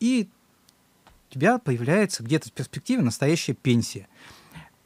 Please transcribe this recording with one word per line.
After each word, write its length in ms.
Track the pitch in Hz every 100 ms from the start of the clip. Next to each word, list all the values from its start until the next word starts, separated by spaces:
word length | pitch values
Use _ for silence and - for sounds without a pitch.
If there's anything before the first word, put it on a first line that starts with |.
и 260 | 233 254 190 _ _ _ _ _ _ _ _ _ _
у 40 |
тебя 240 | 131 175 247
появляется 680 | - 120 120 190 196 -
где-то 240 | 113 151 -
в 40 |
перспективе 500 | - 131 - - 254
настоящая 500 | 123 - 139 160 -
пенсия. 540 | 127 131 120 107 101 101 - - - - 160 - _